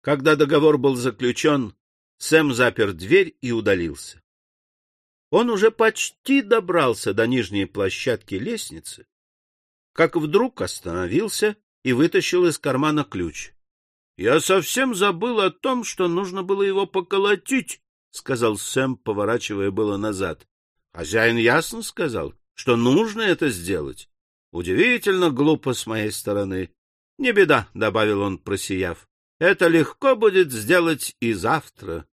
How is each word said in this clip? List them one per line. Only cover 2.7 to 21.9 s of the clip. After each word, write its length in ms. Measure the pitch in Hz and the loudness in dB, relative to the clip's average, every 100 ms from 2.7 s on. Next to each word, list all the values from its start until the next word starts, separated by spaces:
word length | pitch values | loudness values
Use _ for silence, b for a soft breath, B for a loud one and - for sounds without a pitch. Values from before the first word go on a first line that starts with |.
| 110 104 | 2 -2
дверь 420 | 85 92 175 180 _ | -2 2 2 2 _
и 120 | 127 | -4
удалился. 680 | 117 104 95 82 73 - - _ _ _ _ _ _ _ _ _ _ _ | -2 0 0 -2 -8 -16 -20 _ _ _ _ _ _ _ _ _ _ _
Он 200 | 170 240 | 0 2
уже 200 | 214 214 | 2 2
почти 720 | - 220 214 - _ - 277 | 4 0 2 -8 _ 0 0
добрался 720 | 202 233 180 170 135 110 - | 4 0 2 2 2 0 -2
до 140 | 98 117 | 0 0
нижней 400 | 127 101 101 95 | 0 -2 -4 -4
площадки 720 | 98 95 - - 110 - 95 | -2 -4 -2 -4 -4 -4 -8
лестницы, 680 | 147 226 - 160 - - - _ _ _ _ _ _ _ _ | -6 -8 -10 -14 -18 -20 -20 _ _ _ _ _ _ _ _
как 240 | - 165 170 | 0 0 2
вдруг 460 | 151 175 254 - | 0 2 0 -4
остановился 920 | 90 - 92 85 90 117 214 - 214 208 _ _ | -8 -8 -8 -6 -2 -2 -2 -2 -2 -4 _ _
и 80 | - | -2
вытащил 540 | 120 165 196 - 180 175 | 2 2 2 0 2 2
из 120 | 151 | 0
кармана 460 | 147 131 151 151 | -2 0 0 0
ключ. 480 | 139 95 85 - - _ _ _ _ _ _ - | -4 -6 -6 -8 -16 _ _ _ _ _ _ -4
«Я 240 | 98 151 | 2 2
совсем 540 | - 190 - - 262 | 2 0 0 -2 -2
забыл 460 | 208 202 170 226 233 | 0 0 0 -2 0
о 100 | 190 | 0
том, 340 | - 262 254 | -2 -4 -4
что 240 | 220 - 180 | -4 -4 -2
нужно 340 | 170 196 185 | -2 -4 -8
было 200 | 185 196 | -4 -2
его 240 | 196 196 196 | 0 0 -2
поколотить», 960 | 190 175 196 202 202 - 262 - - _ _ _ | -4 -2 -2 0 0 0 -4 -4 -14 _ _ _
сказал 460 | - - 127 117 104 | -20 -6 0 0 0
Сэм, 400 | - - 131 127 | -4 -2 -2 -4
поворачивая 720 | - 104 101 120 - 101 98 | -6 -4 -2 -2 -4 -4 -2
было 260 | 98 107 98 | -2 -2 -2
назад. 520 | 107 98 95 80 _ _ _ _ _ | -4 -4 -6 -8 _ _ _ _ _
«Хозяин 440 | 82 82 107 113 117 | -14 -4 0 2 2
ясно 460 | 113 139 165 226 | 2 2 0 -10
сказал, 520 | 220 | -14